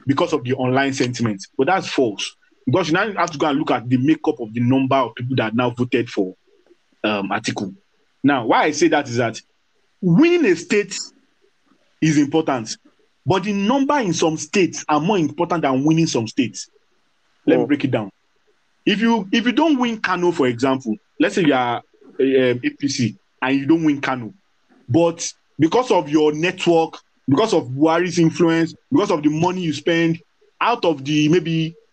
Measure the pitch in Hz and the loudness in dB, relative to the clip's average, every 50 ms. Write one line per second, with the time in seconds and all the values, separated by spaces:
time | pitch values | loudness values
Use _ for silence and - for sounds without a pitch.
0 | - 131 139 - 180 170 156 139 127 123 131 127 127 127 127 135 139 139 135 - | -4 -2 0 0 0 0 -2 -4 -2 -4 -4 -2 -2 0 0 0 0 0 -2 -2
1 | 131 123 120 120 120 113 104 98 - - _ - 135 156 185 190 - - - - | -4 -4 -2 -2 -2 -2 -2 -4 -10 -12 _ -2 0 2 2 0 -2 -2 -2 0
2 | 131 113 98 - - - - _ _ _ _ _ _ - 127 180 180 147 160 185 | 0 0 -2 -4 -10 -12 -12 _ _ _ _ _ _ 0 0 0 0 0 0 0
3 | 208 226 190 190 170 170 160 143 165 156 139 143 160 151 139 120 113 123 127 123 | 0 -2 -2 -2 -4 -4 -2 -2 -2 0 0 0 0 0 -2 -2 0 -2 0 0
4 | 127 151 156 151 - 160 151 - 120 110 110 120 120 123 135 135 135 131 139 135 | 2 2 0 2 0 -4 -4 -4 -8 -8 -4 -2 0 2 2 2 2 2 2 0
5 | 127 113 - - 123 127 135 127 120 107 110 120 127 123 120 - 123 120 - 120 | 0 -2 -4 -8 -6 -4 -2 -2 -2 -2 0 0 0 0 0 -2 -4 -2 0 -2
6 | 117 120 - - 95 92 92 - _ _ _ _ _ _ _ _ _ _ _ _ | -2 -2 -2 -4 -4 -4 -6 -12 _ _ _ _ _ _ _ _ _ _ _ _
7 | - 107 107 101 95 95 98 107 113 - 98 - 107 95 98 - _ _ _ _ | -4 -2 -2 -2 -2 -4 -4 -4 -4 -4 -4 -6 -8 -8 -10 -14 _ _ _ _
8 | _ _ _ _ - 135 143 131 113 120 175 254 220 160 147 147 175 165 156 147 | _ _ _ _ 0 0 0 2 0 0 2 2 2 0 0 2 2 2 2 2
9 | 143 120 120 120 123 113 107 - - _ _ _ _ _ _ _ _ _ _ _ | 0 -2 -2 -2 -2 -2 -4 -8 -14 _ _ _ _ _ _ _ _ _ _ _
10 | - 180 165 202 311 339 349 349 294 208 170 165 - - 226 208 208 202 - - | 0 2 4 4 6 4 4 2 2 2 0 0 -2 -2 0 0 0 -2 -8 -12
11 | - - - _ _ _ _ _ _ _ _ _ _ _ _ _ _ _ _ _ | -14 -14 -18 _ _ _ _ _ _ _ _ _ _ _ _ _ _ _ _ _
12 | 156 160 151 147 147 139 - 160 160 156 139 123 110 - - - _ _ _ _ | 0 2 2 2 2 2 0 0 0 0 -2 -4 -4 -8 -12 -14 _ _ _ _
13 | _ _ _ _ _ 135 185 190 180 214 202 196 196 208 262 285 269 277 294 294 | _ _ _ _ _ -2 0 0 0 -2 -4 -2 0 0 0 0 0 0 0 0
14 | 233 185 160 - 180 160 160 156 - - - 202 175 - - - - - 151 151 | 0 -2 0 0 0 0 0 -2 -8 -4 0 2 2 2 0 -6 -4 -2 -2 0
15 | 151 190 214 190 156 135 - - 175 165 180 170 151 139 135 131 139 156 160 165 | 0 0 0 0 0 -2 -2 -4 -4 -2 -2 -2 0 0 0 0 2 2 2 2
16 | 165 160 - 123 113 110 - - 123 107 - - - - _ _ _ _ _ _ | 2 0 0 -2 -4 -2 -2 -2 -2 -2 -4 -10 -16 -18 _ _ _ _ _ _
17 | _ _ _ _ _ _ _ _ _ - - 127 120 123 147 139 - 127 123 117 | _ _ _ _ _ _ _ _ _ 2 2 2 2 0 0 -2 0 -2 -2 -4
18 | 107 95 - _ _ _ _ _ _ _ _ _ _ _ _ _ _ 320 208 190 | -4 -6 -12 _ _ _ _ _ _ _ _ _ _ _ _ _ _ -2 0 0
19 | 226 233 233 226 190 196 - 233 208 240 214 277 311 339 294 247 240 233 226 220 | 2 2 2 0 0 0 -2 0 0 0 0 2 2 2 2 2 0 -2 -2 -4
20 | - - 185 175 175 175 165 - 139 127 120 117 131 135 135 131 - 113 107 - | -4 -4 -2 0 0 0 0 2 0 0 0 0 0 0 0 -2 -2 -6 -6 -6
21 | _ _ _ _ 143 190 208 214 175 143 139 127 123 123 120 107 - _ _ _ | _ _ _ _ -2 0 0 2 2 2 2 2 0 0 -2 -6 -8 _ _ _
22 | _ - - - 127 135 135 131 131 127 123 123 131 - - - 143 139 - - | _ -20 -4 -2 0 2 4 4 4 2 0 0 -2 -6 -6 -4 -6 -4 -2 -2
23 | 123 101 95 - _ _ _ _ 131 131 135 139 139 135 165 165 160 151 143 135 | -2 -2 -4 -8 _ _ _ _ -2 0 0 0 2 2 2 2 4 0 0 0
24 | 135 139 131 127 117 104 - _ _ _ _ _ _ _ _ _ _ - 117 165 | -2 -4 -4 -4 -6 -12 -14 _ _ _ _ _ _ _ _ _ _ 0 2 2
25 | 170 170 165 170 - - - _ _ _ _ - 151 165 175 233 254 254 226 180 | 2 2 0 -2 -8 -10 -12 _ _ _ _ 0 0 2 2 0 2 2 2 0
26 | 156 143 147 160 151 151 151 151 165 185 185 190 - 175 170 165 160 156 - - | 0 2 2 2 2 2 2 0 -2 -4 -4 -2 0 2 2 2 2 0 -4 -14
27 | - _ _ _ _ - 139 - 220 214 196 160 131 120 127 139 151 160 165 170 | -20 _ _ _ _ 0 2 2 2 2 0 -2 -2 -2 -2 0 2 2 2 2
28 | 180 180 165 175 165 160 156 - 170 165 165 165 165 160 - - _ _ 254 - | 0 0 0 2 2 2 2 2 2 2 2 2 0 -2 -4 -12 _ _ 0 0
29 | 208 202 185 156 147 151 151 156 170 185 185 185 180 160 143 - - 175 170 165 | 2 2 0 0 0 0 0 2 0 -2 -2 -2 -4 -4 -6 -4 -2 0 0 2
30 | 170 165 165 165 - _ _ _ _ _ _ _ 165 214 240 233 - 175 160 135 | 2 0 0 -2 -6 _ _ _ _ _ _ _ 0 0 0 2 0 0 -2 -2
31 | 135 139 151 151 151 147 160 180 160 165 165 160 160 160 165 - _ _ | -4 -2 0 2 4 4 4 2 2 0 -2 -2 -2 -4 -6 -12 _ _